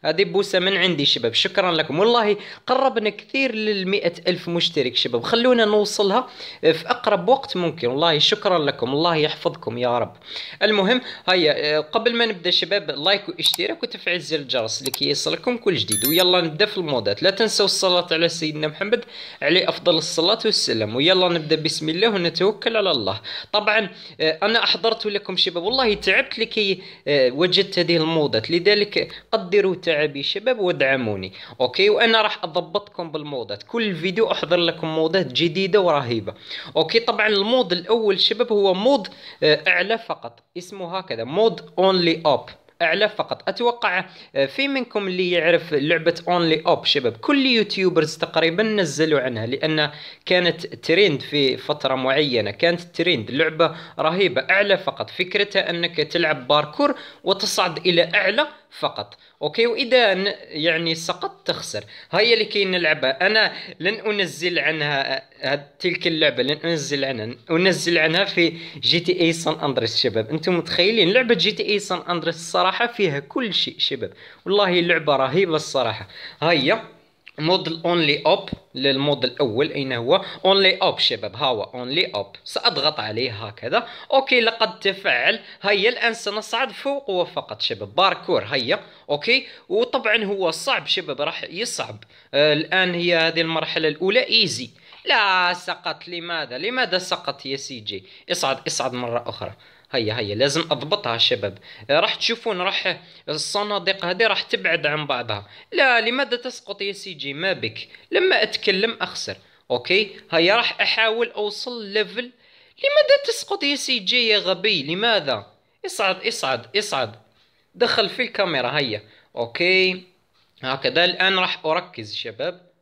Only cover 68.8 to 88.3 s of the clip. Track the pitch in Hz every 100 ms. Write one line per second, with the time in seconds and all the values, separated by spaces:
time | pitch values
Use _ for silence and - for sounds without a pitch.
68.8 | - 170 170 - 165 165 156 156 151 123
69.8 | 113 - 123 110 107 156 160 175 - -
70.8 | 180 226 175 220 240 226 196 196 208 208
71.8 | 196 180 - 175 156 170 170 180 180 -
72.8 | 233 233 185 143 143 - 233 175 - -
73.8 | - 135 107 - - - - 202 196 180
74.8 | 175 165 151 135 131 156 185 156 - 139
75.8 | 117 107 107 - - - 156 170 131 226
76.8 | - - _ _ - - 156 185 156 165
77.8 | 170 175 151 147 156 196 - - _ -
78.8 | 135 135 143 139 123 - 139 107 156 -
79.8 | 131 123 117 185 185 - 190 196 190 180
80.8 | 185 - - 117 104 107 139 113 98 127
81.8 | 123 147 185 202 196 - - - 240 156
82.8 | 143 151 110 110 127 107 110 - 123 180
83.8 | 175 - - 269 269 254 226 - 214 -
84.8 | 196 190 175 123 139 220 - - 196 208
85.8 | 208 233 233 226 - 208 208 226 - 185
86.8 | 269 277 277 185 170 - - 107 - 107
87.8 | 104 104 190 - -